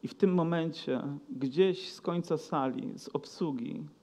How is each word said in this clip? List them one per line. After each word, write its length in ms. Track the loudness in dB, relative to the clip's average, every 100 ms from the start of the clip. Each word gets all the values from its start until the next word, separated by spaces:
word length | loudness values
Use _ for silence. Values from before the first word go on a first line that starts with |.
I 60 | -8
w 60 |
tym 200 | 2 4
momencie 680 | 6 4 2 0 -4 -2 -2 -2 -8 -8
gdzieś 600 | -4 -2 4 4 4 -4
z 80 | -6
końca 380 | -2 -2 0 -2
sali, 540 | 0 0 0 -2 -6 -8
z 120 | -6
obsługi 760 | -6 -6 -4 -2 -2 -4 -6 -10 -14